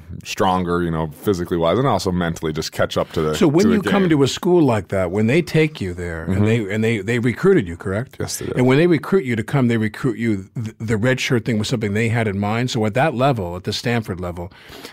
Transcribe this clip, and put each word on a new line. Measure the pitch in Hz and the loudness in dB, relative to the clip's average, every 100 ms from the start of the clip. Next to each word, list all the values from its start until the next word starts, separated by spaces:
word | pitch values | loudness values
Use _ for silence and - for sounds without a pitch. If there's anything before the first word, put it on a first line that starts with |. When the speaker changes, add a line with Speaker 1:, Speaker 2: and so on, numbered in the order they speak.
| 80 85 | -14 -16
Speaker 1:
stronger, | - - 98 92 87 87 | -10 -2 2 2 0 0
you | 85 | 0
know, | 80 80 | -2 -4
physically | - 107 90 85 87 | -4 -2 -2 0 0
wise, | 82 101 | 2 2
and | 135 | 2
also | 98 95 | 0 0
mentally | 90 85 85 80 | 0 -2 -2 -4
just | 78 78 | -4 -6
catch | - 92 - | -4 -2 -2
up | - | -4
to | - | -2
the, | 78 | -2
Speaker 2:
So | 78 170 | 2 2
when | 151 | 4
Speaker 1:
to | 208 | 4
the | 214 | 2
Speaker 2:
you | |
come | 175 196 | 2 2
Speaker 1:
game. | 185 | 2
Speaker 2:
to | 151 | 4
a | 131 | 2
school | - 180 180 | 0 2 4
like | 143 110 92 | 4 2 0
that, | 98 90 | -2 0
when | 101 110 | 0 2
they | 156 | 2
take | 165 156 156 156 | 2 2 0 -2
you | 95 | -8
there, | 87 87 82 82 | -6 -8 -6 -2
Speaker 1:
Mm-hmm. | |
Speaker 2:
and | 95 104 | 2 4
they, | 117 98 | 2 0
and | 107 | 0
they, | 110 113 | 0 0
they | 95 120 | 0 0
recruited | 120 110 190 185 87 | 0 2 4 4 2
you, | 85 | -6
correct? | - 98 131 - | -4 -4 -4 -8
Speaker 1:
Yes, | - - | -8 -6
they | - | -6
did. | - | 2
Speaker 2:
And | 127 | 4
when | 135 | 6
they | 175 | 4
recruit | 156 - 190 | 2 2 0
you | 127 | 2
to | 113 | -2
come, | 110 139 123 | 0 2 2
they | 117 | 2
recruit | 110 - 135 107 | 0 -2 -4 -2
you. | 117 101 95 | 0 -2 -4
Th-, | - 110 - | -8 -8 -8
the | 110 110 | -4 0
redshirt | 123 127 - 123 131 | 0 0 0 -2 0
thing | 107 | -2
was | 104 | -2
something | 120 107 | -2 -2
they | 101 117 | 0 0
had | 117 110 | 0 0
in | 98 | 0
mind. | 101 113 127 | -2 0 -2
So | 120 | -2
at | 107 | 0
that | 113 160 | 2 0
level, | 120 135 117 87 87 | 2 2 2 -2 -6
at | |
the | 110 | -6
Stanford | 104 117 120 110 87 | -4 -2 -2 -4 -6
level, | 87 87 87 - - - - | -6 -8 -10 -14 -20 -18 -16